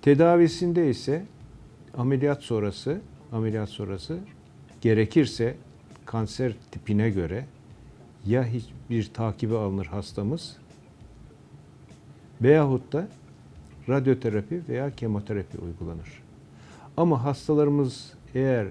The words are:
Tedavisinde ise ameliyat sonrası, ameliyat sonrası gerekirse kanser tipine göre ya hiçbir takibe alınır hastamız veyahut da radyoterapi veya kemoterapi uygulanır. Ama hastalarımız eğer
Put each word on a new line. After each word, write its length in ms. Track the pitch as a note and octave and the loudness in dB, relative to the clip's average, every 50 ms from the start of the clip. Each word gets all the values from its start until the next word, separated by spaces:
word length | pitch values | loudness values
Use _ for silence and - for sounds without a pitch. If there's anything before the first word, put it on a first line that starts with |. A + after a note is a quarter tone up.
Tedavisinde 880 | - D3 C#3+ C#3 E3 E3+ F3 F3 F3 D#3+ E3 - F3+ F3 E3+ F3+ E3+ C#3+ | 6 6 6 8 8 6 8 6 6 4 4 0 -2 0 2 2 2 2
ise 360 | A#2+ - - - C#3 E3 G3 - - - - - - - - - - - - - - A#2+ | 0 -2 -2 -4 -4 -4 -4 -12 -18 -20 -20 -20 -20 -20 -20 -20 -20 -20 -20 -16 -8 -4
ameliyat 460 | A#2+ C3 C#3 C3 C#3+ C#3+ C#3+ C#3+ - | -2 0 0 2 2 0 0 -2 -4
sonrası, 580 | - A#2+ A2 G#2 G2+ G2 - - C3+ D3+ G3+ - - - - - - | -4 -2 -2 0 -2 -4 -6 -6 -6 -6 -6 -8 -16 -20 -20 -18 -8
ameliyat 380 | A#2+ A2+ A2+ A2 G#2+ A2 G#2+ G2+ | -6 -2 -2 -2 -2 -2 -6 -6
sonrası 480 | - - G#2+ F#2+ G2 F#2+ - - D#3+ F3 G3 - - - - - - - - - - - | -8 -8 -8 -8 -8 -10 -8 -10 -10 -10 -10 -14 -20 -20 -20 -20 -20 -20 -20 -20 -20 -2
gerekirse 760 | - A#2+ A2 G#2+ A2 G#2 - E3+ D3 A#2+ - - A#2 A#2+ - - - - - - - - - - - | 2 4 4 4 4 4 4 4 4 4 0 -4 -4 -4 -4 -8 -16 -20 -20 -20 -20 -20 -20 -20 -16
kanser 500 | - - A2+ A2 G2+ - - C3 B2+ G#2 - - - | -8 -4 -4 -4 -4 -4 -4 -4 -4 -4 -6 -14 -16
tipine 380 | - - - - G#2 G2+ A2 A#2 | -18 -14 -6 -2 0 2 2 2
göre 360 | G2+ G2 E2+ D#2 F2+ A2 C#3 - - - - - - - - - - - - - - - - | 0 0 -2 -2 -4 -8 -8 -10 -18 -20 -20 -20 -20 -20 -20 -20 -20 -20 -20 -20 -20 -10 -2
ya 200 | G2 A2+ B2+ B2+ | 0 2 2 2
hiçbir 680 | A2+ A#2 B2 A2 - - - - - A#2 A2+ G#2+ - - | 0 -4 -6 -8 -10 -16 -20 -10 -4 -2 -2 -2 -4 -4
takibe 420 | - A#2 A2 G2+ - - G#2+ A2+ | -4 -4 -4 -2 -4 -2 -2 0
alınır 300 | A2+ G#2+ G2+ F#2+ G2 F#2+ | 0 0 -2 -2 -4 -4
hastamız 720 | D#2 F#2 G#2 G2+ - - - G2+ G#2 D3 E3+ - - - - - - - - - - - - - - - - - - - - - - - - - - - - - - - - - - - - - - - - | -6 -6 -8 -8 -8 -6 -4 -4 -4 -4 -4 -6 -12 -18 -20 -20 -20 -20 -20 -20 -20 -20 -20 -20 -20 -20 -20 -20 -20 -20 -20 -20 -20 -20 -20 -20 -20 -20 -20 -20 -20 -20 -20 -20 -20 -20 -20 -20 -20 -8 2
veyahut 520 | A2+ B2+ D3 D#3+ D3 C#3 C3 B2 B2+ - - | 6 6 6 6 6 4 2 -2 -2 -4 -6
da 140 | D3 F#3 A3 - - - - - - - - - - - - - - - - | -6 -6 -6 -12 -20 -20 -20 -20 -20 -20 -20 -20 -20 -20 -20 -20 -14 -4 -2
radyoterapi 720 | B2+ C#3 C3 C3+ C3 C3 - A2+ G#2 G#2+ G#2 - E3 F3 E3 D#3 | -2 0 2 2 2 2 0 -2 -2 -2 -2 -4 -8 -8 -6 -6
veya 220 | B2 B2 C3+ C#3+ | -6 -4 -4 -6
kemoterapi 680 | C3 - A#2+ A2+ G#2+ G2+ G2+ - A2 G2+ F2+ - - - | -6 -6 -4 -4 -4 -4 -4 -4 -6 -6 -6 -8 -12 -12
uygulanır. 640 | - F2 E2 F2 F2+ E2+ E2+ E2 E2 - - - - - - - - - - - - - - - - - - - | -10 -10 -10 -10 -10 -10 -10 -10 -12 -16 -18 -20 -20 -20 -20 -20 -20 -20 -20 -20 -20 -20 -20 -20 -20 -10 -2 0
Ama 260 | E3 F3 D#3 B2 A#2 | 2 2 2 2 0
hastalarımız 880 | C#3+ C#3 - - - D#3 D3 D3 D3 C#3+ D3 C#3+ B2+ B2+ - - - - - - - - | -2 -4 -4 0 2 4 4 4 4 4 2 0 0 -2 -8 -18 -20 -20 -20 -20 -6 -2
eğer 320 | B2+ C3 C3+ B2+ A#2+ G#2 F#2 | 0 2 2 2 0 0 -4